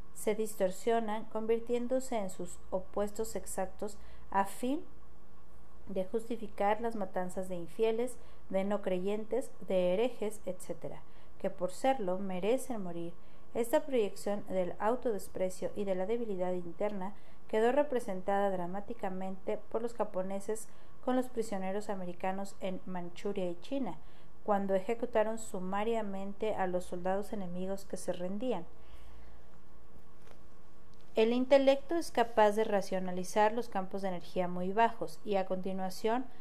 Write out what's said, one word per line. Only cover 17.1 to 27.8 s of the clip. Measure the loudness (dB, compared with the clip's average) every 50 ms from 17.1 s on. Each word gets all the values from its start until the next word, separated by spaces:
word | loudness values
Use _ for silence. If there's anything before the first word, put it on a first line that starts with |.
| -4 -4 -4 -4 -4 -4 -2 0
quedó | 2 4 4 4
representada | 4 4 2 2 0 0 0 0 -2 -2 0 2 2 4 4 4
dramáticamente | 2 2 0 -2 -2 -2 -2 -4 -4 -2 -2 -2 -2 -2 -2 -2 -2 -2 -2 -2 -2 -2 -2 -2
por | -2 -2
los | -2 -2 -2
japoneses | -2 -2 0 0 -2 -2 -2 -2 -2 -2 -2 -2 -2 -2 -4 -4 -4 -4 -4 -4 -2 0
con | 2 2
los | 2 2
prisioneros | 0 0 -2 0 0 0 0 0 0 0 0 0 0
americanos | -2 -2 -2 -2 -2 0 0 0 0 0 -2 -2 -2 -2
en | -2 -2 -2 -2 -2
Manchuria | -2 -2 -2 -2 -2 -2 -2 -2 0 0 0 0 0
y | 0 -2
China, | -2 -2 0 0 0 0 -2 -2 -4 -4 -4 -4 -4 -4 -4 -2 2
cuando | 2 4 4 4 4 2
ejecutaron | 2 2 2 0 0 0 2 2 2 2 2 0 -2
sumariamente | -2 -2 -2 -2 -2 -2 0 0 0 0 0 0 0 -2 -2 -2 -2 -4 -2 -2 0 0 0
a | 2 2
los | 2 2 0 0
soldados | -2 -2 -2 0 0 0 0 0 -2
enemigos | -2 -2 -2 -2 -2 -2 -2 -2 -2 -2